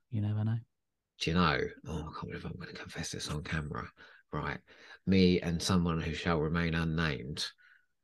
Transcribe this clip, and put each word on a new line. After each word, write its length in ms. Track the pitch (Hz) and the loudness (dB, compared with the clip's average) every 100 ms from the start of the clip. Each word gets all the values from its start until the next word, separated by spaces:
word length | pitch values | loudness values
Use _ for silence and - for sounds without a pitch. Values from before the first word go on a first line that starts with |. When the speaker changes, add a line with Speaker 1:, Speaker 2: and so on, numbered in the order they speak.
| _ | _
Speaker 1:
You 100 | 110 | -4
never 240 | 104 107 | -2 -2
know. 140 | 107 117 113 _ _ _ _ - | -2 -2 -6 _ _ _ _ -6
Speaker 2:
Do 120 | - | 0
you 60 | 82 | 4
know? 240 | 85 69 - - - | 4 4 -2 -6 -10
Oh, 100 | 80 | -8
I 40 | 78 - | -8 -8
can't 80 | - | -10
believe 160 | - | -8
I'm 120 | - - | -10 -10
gonna 140 | - | -12
confess 380 | - - - 78 | -14 -12 -10 -8
this 180 | - - | -6 -6
on 140 | 80 | -6
camera. 460 | 71 80 73 - - - - - _ | -4 -4 -4 -8 -10 -14 -20 -20 _
Right. 260 | 76 73 67 - - - - - | -4 -4 -6 -10 -20 -20 -6 4
Me 340 | 95 90 90 | 8 8 6
and 200 | 85 85 | 2 0
someone 400 | - 95 87 82 | 2 2 4 0
who 140 | 80 | -2
shall 240 | 78 87 82 | -2 0 0
remain 360 | 76 85 85 82 | 2 0 0 0
unnamed, 680 | 82 80 82 67 64 76 - - - _ _ _ | 0 0 0 -2 -6 -8 -8 -12 -20 _ _ _